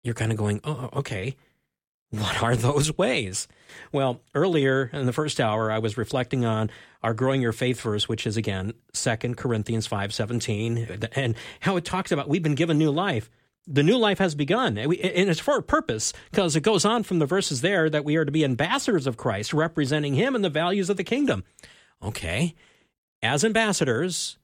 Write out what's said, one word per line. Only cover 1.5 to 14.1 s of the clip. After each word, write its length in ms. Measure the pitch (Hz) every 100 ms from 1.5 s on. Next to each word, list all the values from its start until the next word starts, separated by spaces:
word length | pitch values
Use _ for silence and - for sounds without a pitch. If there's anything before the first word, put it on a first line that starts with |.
| _ _ _ _ _ _
What 300 | 107 101 -
are 140 | 113 120
those 400 | 120 143 147 -
ways?" 500 | 208 214 98 95 - _ - - -
Well, 300 | 143 135 123 _ 143
earlier 540 | 185 165 135 131 127
in 140 | 151 127
the 60 |
first 280 | 120 151 -
hour, 300 | 113 107 110
I 80 | 110
was 180 | 110 110
reflecting 480 | 107 131 123 135 117
on 240 | 110 107 - - _
our 120 | 113 117
Growing 260 | 131 135
Your 100 | 120
Faith 280 | 110 127 120
verse, 260 | 117 104 -
which 180 | 113 117
is, 100 | 110
again, 360 | 110 95 95 - _
Second 420 | - 131 110 120 120
Corinthians 520 | 127 110 107 113 -
five 260 | 104 101
seventeen, 760 | - 104 120 - 104 117 117 113 107 - -
and 200 | 127 113 - -
how 140 | - 185
it 100 | 170
talks 260 | 180 -
about 180 | 151 143
we've 140 | 170
been 100 | 156 139
given 220 | 165 151
new 140 | 156
life. 380 | 147 196 123 - _ _ _ -
The 160 | 139
new 140 | 151 247
life 220 | 214